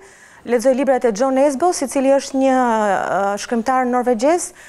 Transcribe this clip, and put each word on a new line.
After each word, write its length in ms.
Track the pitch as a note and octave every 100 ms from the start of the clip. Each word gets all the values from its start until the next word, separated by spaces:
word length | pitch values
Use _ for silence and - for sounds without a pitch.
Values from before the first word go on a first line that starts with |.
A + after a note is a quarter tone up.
| - - - - -
lexoj 240 | A#3+ B3+ B3
librat 320 | C4+ B3+ B3
e 60 | G3
John 240 | C4+ C4
Esbos, 400 | C#4+ C4 F4 F4
i 80 | C4
cili 240 | C#4+ C4
është 320 | C#4 C4 C4+
një, 120 | C4+ C4
ë, 600 | B3 A3 G#3 F#3 - F3 G3+ G3+
shkrimtar 480 | - A#3 A3 C4 B3+
norvegjez, 640 | B3 B3 A#3 C4+ E4+ - -